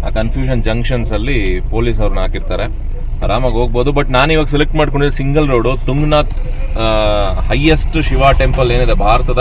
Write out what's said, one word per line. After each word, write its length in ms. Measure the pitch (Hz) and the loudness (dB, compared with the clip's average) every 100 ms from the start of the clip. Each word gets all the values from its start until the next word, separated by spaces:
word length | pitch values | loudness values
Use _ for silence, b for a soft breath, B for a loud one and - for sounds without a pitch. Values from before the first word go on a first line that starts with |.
| - | -2
ಆ 40 | |
ಕನ್ಫ್ಯೂಷನ್ 540 | 107 110 131 131 123 | -2 -2 -2 0 0
ಜಂಕ್ಷನ್ಸ್ 480 | 110 113 113 113 113 | 0 -2 -2 -2 -2
ಅಲ್ಲಿ 500 | 107 - 123 95 90 - | -2 0 0 0 -2 -2
ಪೊಲೀಸ್ 300 | 110 120 110 | -2 0 0
ಅವ್ರನ್ನ 180 | 104 101 | 0 0
ಹಾಕಿರ್ತಾರೆ, 440 | 95 95 - 92 113 - - - - - | -2 -2 -4 -4 -4 -4 -4 -4 -4 -4
ಆರಾಮಾಗಿ 320 | - 107 127 117 | -2 0 0 0
ಹೋಗ್ಬೋದು. 360 | 120 113 131 | 0 0 0
But 200 | 143 139 | 0 0
ನಾನು 220 | 127 143 | 0 2
ಇವಾಗ 120 | 160 147 | 2 0
ಸೆಲೆಕ್ಟ್ 300 | 143 151 156 | 0 0 0
ಮಾಡ್ಕೊಂಡಿದ್ದು 420 | 151 165 143 139 | 0 0 0 0
ಸಿಂಗಲ್ 320 | 135 147 147 | 0 0 2
ರೋಡು, 360 | 123 117 131 - | 2 0 -2 -2
ತುಂಗನಾಥ್, 480 | 135 151 151 151 - - - - - | 0 2 2 0 -2 -4 -4 -2 -2
ಆ, 640 | 113 110 107 104 101 - | 0 2 2 0 0 -2
ಹೈಯೆಸ್ಟ್ 640 | - 117 151 156 - 160 | 0 2 2 2 0 -2
ಶಿವ 200 | 147 - 139 143 | 0 2 4 4
ಟೆಂಪಲ್ 320 | 131 131 123 | 2 2 0
ಏನಿದೆ 220 | 120 123 | 2 2
ಭಾರತದ 460 | - 107 120 - 120 | 2 2 2 2 2